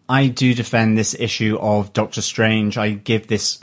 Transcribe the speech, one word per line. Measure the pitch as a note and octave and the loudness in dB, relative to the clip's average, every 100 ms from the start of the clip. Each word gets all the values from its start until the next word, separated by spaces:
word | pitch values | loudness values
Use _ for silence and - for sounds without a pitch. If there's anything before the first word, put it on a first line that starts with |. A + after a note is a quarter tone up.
| - | -2
I | C3 C3+ | 2 2
do | A2+ B2+ | 2 2
defend | A#2+ A2+ A#2 A2 A2 | 2 0 2 2 2
this | G#2+ | 0
issue | - A2+ - A2 G#2+ | -2 -4 -2 -2 -2
of | G#2+ G#2 G2 | 0 0 0
Doctor | - G#2+ - | -2 -4 -4
Strange. | - - A2 A2 G#2 A2 | -6 0 2 2 0 -2
I | G#2+ | -4
give | G#2 G#2 A2 - | -4 -2 -2 0
this | G#2 - - | -2 -2 -6